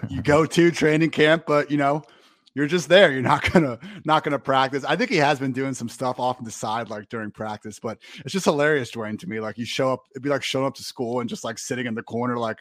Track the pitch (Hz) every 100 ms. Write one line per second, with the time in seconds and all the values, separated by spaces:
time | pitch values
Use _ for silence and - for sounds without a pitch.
0 | 110 90 - 147 156 - 170 - 160 156
1 | 160 - 151 160 156 147 135 147 139 151
2 | - _ _ _ _ 131 143 175 139 180
3 | 180 135 127 143 - 180 143 113 190 202
4 | - 156 156 139 - 131 135 139 135 165
5 | 247 180 143 139 135 127 135 127 117 -
6 | 127 123 127 123 113 - 113 113 110 107
7 | 104 117 104 - 107 107 110 - 113 -
8 | - - 139 190 190 151 147 151 120 117
9 | 107 104 - 110 107 110 113 - 131 127
10 | - 135 131 139 - 131 135 - - -
11 | 117 123 120 107 117 110 - 123 123 113
12 | - 117 123 120 113 110